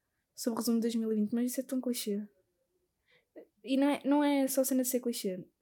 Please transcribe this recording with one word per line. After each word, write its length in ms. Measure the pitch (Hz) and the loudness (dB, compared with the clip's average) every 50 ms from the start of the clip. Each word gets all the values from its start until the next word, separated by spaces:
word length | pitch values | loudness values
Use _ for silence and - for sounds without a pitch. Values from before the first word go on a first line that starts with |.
| _ _ _ _ _ _ _ | _ _ _ _ _ _ _
sobre 220 | - - 254 226 | -6 -4 -4 -2
o 20 | 233 | -2
resumo 180 | 220 247 233 | 0 0 0
de 40 | 233 | 2
dois 140 | 220 233 233 | 0 0 0
mil 160 | 226 220 220 | 0 0 0
e 40 | 220 | 0
vinte, 180 | 214 208 208 233 | 0 0 0 0
mas 180 | 233 247 247 | 0 0 -2
isso 100 | - 269 | -2 -4
é 20 | 254 | -4
tão 160 | - 269 262 | -4 -4 -4
clichê. 480 | - 254 240 - - 214 202 208 208 - _ _ _ _ _ _ _ _ _ _ _ _ _ _ _ _ _ _ _ _ - 339 - _ _ _ - | -2 -2 -4 -4 -4 -4 -4 -4 -6 -8 _ _ _ _ _ _ _ _ _ _ _ _ _ _ _ _ _ _ _ _ -20 -20 -20 _ _ _ -4
E 140 | 220 269 | -2 2
não 120 | 262 277 285 | 2 4 2
é, 120 | 285 - - | 2 0 0
não 200 | 269 285 294 294 | 2 2 4 4
é 240 | 285 285 277 269 | 4 4 4 2
só 160 | 262 - 269 262 | 2 2 0 0
cena 200 | - 269 254 254 | 2 2 0 0
de 60 | 247 | 0
ser 100 | - 240 | 0 -2
clichê. 440 | - 240 233 - - 196 185 190 - - _ _ | -2 -2 -4 -2 -4 -6 -6 -6 -10 -16 _ _